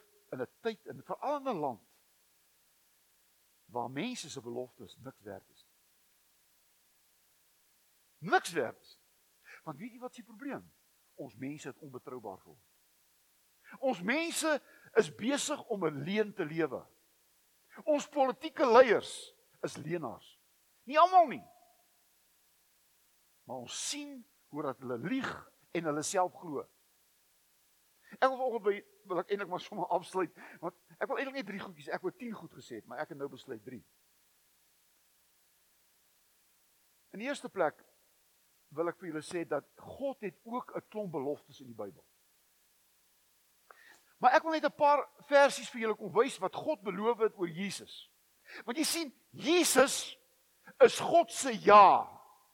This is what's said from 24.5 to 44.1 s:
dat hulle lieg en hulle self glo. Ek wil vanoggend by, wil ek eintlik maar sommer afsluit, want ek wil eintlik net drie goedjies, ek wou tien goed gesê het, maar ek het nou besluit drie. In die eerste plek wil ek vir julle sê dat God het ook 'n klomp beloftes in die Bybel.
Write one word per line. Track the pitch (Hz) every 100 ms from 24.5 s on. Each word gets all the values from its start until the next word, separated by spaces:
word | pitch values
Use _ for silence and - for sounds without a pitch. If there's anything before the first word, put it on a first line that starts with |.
| 147
dat | 147 123
hulle | 127 120
lieg | 151 262 - - - _ _
en | 170
hulle | 160 151
self | 147 185 180
glo. | - 175 135 - _ _ _ _ _ _ _ _ _ _ _ _ _ - 202
Ek | 262
wil | 254
vanoggend | 262 226 202
by, | 202 - _ 202
wil | 175
ek | -
eintlik | 202 180
maar | 175
sommer | - 202 175
afsluit, | 180 165 185 175 - - -
want | 170 - _ 165
ek | -
wil | 262
eintlik | 269 269
net | 202
drie | 196
goedjies, | 190 151 147
ek | 175
wou | 180 -
tien | 240
goed | 202 170 143
gesê | - 113
het, | -
maar | 127
ek | 151
het | 147
nou | 139
besluit | 131 - 117
drie. | 127 127 - _ _ _ _ _ _ _ _ _ _ _ _ _ _ _ _ _ _ _ _ _ _ _ _ _ _ _ _ _ _ _ _
In | 190
die | 247
eerste | 285 -
plek | 196 151 - - _ _ _ _ _ _ _ -
wil | 151 170
ek | -
vir | 185
julle | 156 -
sê | 175 165
dat | 147 - -
God | - - 277 -
het | 196 - 226
ook | 247 - -
'n | -
klomp | 214 202
beloftes | 151 135 147 - 135
in | 127
die |
Bybel. | 113 104 82 _ _ _ _ _ _ _ _ _ _ _ _ _ _ _ _ - - - - _